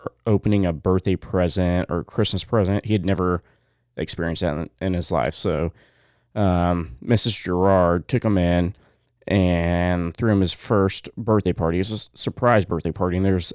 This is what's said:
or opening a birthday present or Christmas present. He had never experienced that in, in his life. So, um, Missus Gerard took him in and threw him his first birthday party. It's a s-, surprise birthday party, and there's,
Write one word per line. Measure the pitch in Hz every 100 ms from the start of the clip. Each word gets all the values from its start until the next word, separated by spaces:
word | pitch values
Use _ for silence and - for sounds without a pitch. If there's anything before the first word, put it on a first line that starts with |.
or | - _ -
opening | 101 104 101 90
a |
birthday | 78 95 92 - 90
present | - 95 87 95 90 90 -
or | 87
Christmas | - - 104 95
present. | - 113 92 101
He | 107
had | 107 90
never | 92 90 87 _ _ _ _ _ -
experienced | 80 - 85 82
that | 87 76
in, | 80 -
in | 95
his | 87 80
life. | 80 62
So, | - 98 78 85 - _ _ _ _ _
um, | 107 98 90 87 87 80 -
Missus | - 113 120 -
Gerard | 90 90 95 95 87 87 -
took | 120
him | 110 98
in | 87 87 87 - _ _ _ _ -
and | 98 90 87 85 87 90 87 85 -
threw | 117
him | 101
his | 92
first | - - 107 98 - - -
birthday | 113 107 92
party. | 87 82 87
It's | 101
a |
s-, | 107 -
surprise | - - - 123 113
birthday | 90 85 85
party, | - 90 90
and |
there's, | 98 95 85